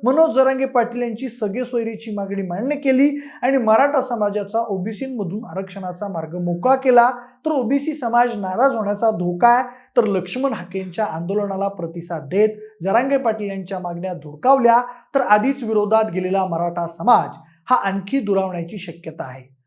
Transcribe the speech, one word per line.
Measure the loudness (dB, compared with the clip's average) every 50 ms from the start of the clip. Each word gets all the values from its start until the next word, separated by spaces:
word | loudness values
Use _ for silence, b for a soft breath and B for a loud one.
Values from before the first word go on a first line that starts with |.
| 2
मनोज | 2 4 6 4 4 6
जरांगे | 4 4 4 2 0 -2
पाटील | 0 2 0 0 2 -2 -4
यांची | -4 -4 -4 -6 -6 -6
सगळे | -4 -4 -4 -2 -2 -4 -4
सोयरीची | -2 -2 -2 -2 -2 -6 -8 -8 -6 -6
मागणी | -6 -4 -4 -4 -6
मान्य | -4 -4 -4 -4 -2 -2 -4
केली | 0 2 2 4 4 4 4 2 -2 B B B B
आणि | 0 2 2
मराठा | 2 4 4 4 6 4 4 2 0
समाजाचा | 0 0 0 0 0 0 0 -2 -4 -2 -2 -2
ओबीसीमधून | -2 0 -4 -4 -2 -4 -4 -4 -6 -6 -6 -6 -6 -6 -6 -8 -10
आरक्षणाचा | -8 -8 -8 -8 -8 -10 -10 -8 -8 -6 -6 -8 -6
मार्ग | -6 -6 -8 -6 -6
मोकळा | -4 -2 -2 -2 0 4 2 2
केला | 4 4 6 6 6 6 6 2 B B B B B _
तर | -2
ओबीसी | 0 0 0 2 0 0 0 -2
समाज | -4 -2 -4 0 2 2 2 2 0
नाराज | -4 -4 -4 0 2 2 2 2
होण्याचा | 0 -2 -2 -2 0 0 0
धोका | 0 2 -2 -2 0 4 4 6
आहे. | 6 4 2 -4 B B B B _
तर | 2 2
लक्ष्मण | 2 0 -2 -2 -4 -6 -2 -2 -2
हाके | -2 -4 -8 -6 -6 -6
यांच्या | -6 -6 -4 -4 -4
आंदोलनाला | -4 -4 -6 -4 -2 -2 -2 0 -2 -2 -2 -4 -4
प्रतिसाद | -4 -6 -8 -8 -8 -10 -8 -6 -8 -8
देत | -6 -2 2 2 2 2 2 B B B B B
जरांगे | -4 2 2 2 2 2 0
पाटील | 2 2 0 -2 -2 -6 -6
यांच्या | -6 -8 -8 -8 -8 -8
मागण्या | -6 -8 -8 -6 -6 -6
धुडकावल्या | -8 -8 -10 -14 -16 -2 4 4 4 6 6 6 6 4 2 0 B B B B -2
तर | -2
आधीच | 4 4 4 4 4 0 -2 -2
विरोधात | -2 -2 0 0 2 2 2 2 2 0 -2
गेलेला | -4 -2 -2 0 -2 -2
मराठा | -2 -2 -2 -2 -2 -2 -4 -6
समाज | -6 -6 -2 4 4 4 4 4 0 -8 -14 b b b b b 0
हा | 0
आणखी | 2 2 0 -2 -2 -4 -2 -2 -2
दुरावण्याची | 0 2 0 0 0 -2 -4 -6 -8 -8 -10 -10
शक्यता | -10 -12 -14 -12 -12 -14 -10 -10 -12
आहे. | -12 -12 -16 -18 _ _ _ _